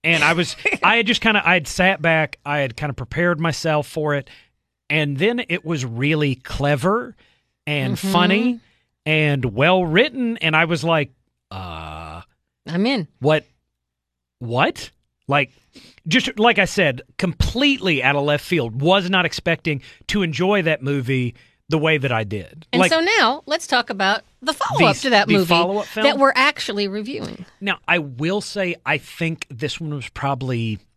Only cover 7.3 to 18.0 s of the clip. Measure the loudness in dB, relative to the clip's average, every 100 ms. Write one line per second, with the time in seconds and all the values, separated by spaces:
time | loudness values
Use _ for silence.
7.3 | _ _ _ -6 -4 -2 -2 0 2 4
8.3 | 2 2 -2 _ _ _ _ -2 2 2
9.3 | 0 -2 2 4 4 4 2 2 0 -4
10.3 | -2 0 2 2 0 0 0 0 _ _
11.3 | _ _ -12 -10 -10 -12 -12 -12 -16 -18
12.3 | _ _ _ -8 -2 0 -2 -6 _ 0
13.3 | 0 -2 _ _ _ _ _ _ _ _
14.3 | _ -4 0 0 0 -14 _ _ _ -2
15.3 | 0 0 _ _ -20 -20 _ 0 0 0
16.3 | 2 2 4 0 2 0 0 -10 -4 -4
17.3 | 0 -2 2 2 2 0 2